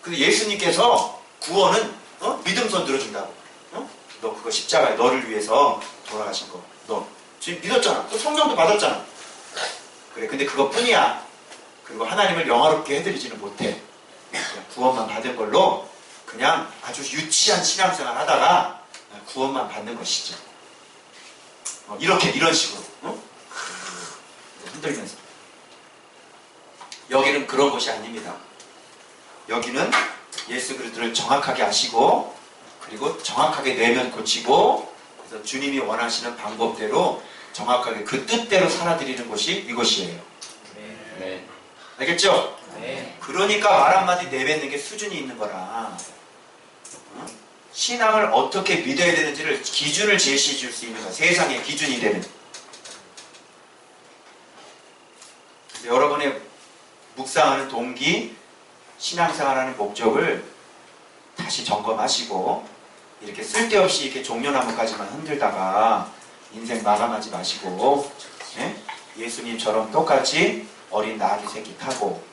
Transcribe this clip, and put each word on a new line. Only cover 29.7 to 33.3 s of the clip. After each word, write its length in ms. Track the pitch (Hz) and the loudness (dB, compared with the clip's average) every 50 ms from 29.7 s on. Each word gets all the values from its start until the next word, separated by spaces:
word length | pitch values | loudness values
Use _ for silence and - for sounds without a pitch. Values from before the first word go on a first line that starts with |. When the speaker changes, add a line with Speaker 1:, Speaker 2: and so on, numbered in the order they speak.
| 120 135 262 - - - - - - - - - - - - - | 0 0 0 2 2 2 0 0 -6 -12 -16 -14 -14 -12 -10 -8
Speaker 1:
예수 280 | 120 123 127 - 131 | -8 -6 -6 -6 -8
그리스도를 380 | 127 120 117 113 113 117 117 113 | -8 -8 -10 -6 -6 -6 -2 -2
정확하게 480 | - - - 131 143 - - 123 131 | -2 0 2 2 2 2 0 0 0
아시고, 720 | 117 - - - - - - - 135 - - - - - - - - - - - - - - - | 0 2 2 0 0 2 4 4 6 6 6 4 2 -4 -10 -16 -20 -20 -20 -20 -20 -20 -20 -20
그리고 420 | - - 107 104 131 151 - - | -16 -14 -10 -6 -4 -4 -4 -4
정확하게 520 | - - | -6 -6